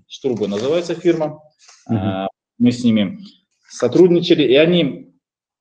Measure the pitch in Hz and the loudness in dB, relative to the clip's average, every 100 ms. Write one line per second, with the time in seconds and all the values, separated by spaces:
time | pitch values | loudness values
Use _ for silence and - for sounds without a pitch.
0 | _ - 135 110 101 101 131 170 175 170 | _ -8 -6 -4 -4 -4 -2 -2 -4 -4
1 | 180 160 151 - _ _ _ - - 110 | -2 0 -2 -8 _ _ _ -14 -4 -4
2 | 95 95 95 - _ - 120 120 120 107 | -2 -4 -8 -10 _ 0 0 2 0 0
3 | 92 - - _ _ _ _ - 120 143 | -2 -6 -18 _ _ _ _ -6 0 4
4 | 180 175 170 156 127 135 165 175 139 - | 4 4 0 0 2 4 4 2 -2 -6
5 | - _ _ _ _ _ | -16 _ _ _ _ _